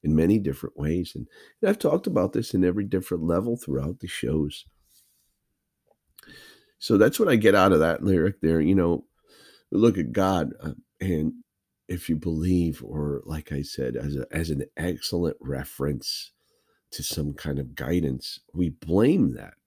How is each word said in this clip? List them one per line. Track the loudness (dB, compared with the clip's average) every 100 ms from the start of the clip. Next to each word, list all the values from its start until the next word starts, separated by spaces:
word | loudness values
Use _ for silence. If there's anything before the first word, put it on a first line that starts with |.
in | 2 4
many | 6 4
different | 2 -4 -8 -6
ways. | -2 -2 -4
And, | -10 -14 -18 -20 _
and | 0
I've | 2
talked | 2 0 0
about | 0 0
this | -2 -2
in | 2
every | 2 0
different | -2 -2 -2 -4
level | 0 0 0 -4
throughout | -4 -4 -4 -6
the | -10
shows. | -6 -2 0 -2 -6 -18 _ _ _ _ _ _ _ _ _ _ _ _ _ _ -20 -20 -20 -20 -20 _ _
So | 2 6
that's | 6 4
what | 2
I | 6
get | 6
out | 6 6
of | 6
that | 4 2
lyric | 2 2 2 0
there. | 0 2
You | 4
know, | 4 2 0 -4 _ _ _ -20 _ _
look | 2 4 4
at | -2
God, | 0 0 0 -2 -6
uh, | -12 -12 _ _
and | -2 0 -2 -4 -20 _ _ _ -10
if | -10 -4
you | -4
believe, | -2 -2 2 2 0 -4
or | -8 -6 -4 -6 -6
like | -10 -8
I | -8
said, | -8 -6 -6 -4
as | -6 -6
a, | -6
as | -6 -4
an | -4 -6 -6
excellent | -6 -4 -4 -2 -2 -4
reference | -8 -8 -8 -6 -4 -4 -6 -10 -12 _ _ _ _ _ _
to | -10
some | -8 -4 -6
kind | -6 -6 -4
of | -6
guidance, | -8 -2 0 0 -4 -8 -16 _
we | -2 -2
blame | -4 0 2 4 4 2
that | -2 -14 _